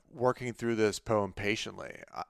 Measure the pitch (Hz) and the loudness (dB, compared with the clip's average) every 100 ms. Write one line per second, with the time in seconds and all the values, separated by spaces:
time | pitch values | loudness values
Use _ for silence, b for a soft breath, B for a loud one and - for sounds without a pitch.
0 | _ - 127 123 123 107 117 110 107 - | _ 0 2 2 -4 -4 0 4 4 2
1 | - 107 98 87 101 110 107 95 - - | 0 2 2 -2 -2 -2 -4 -8 -12 -12
2 | - - - | -12 -10 -6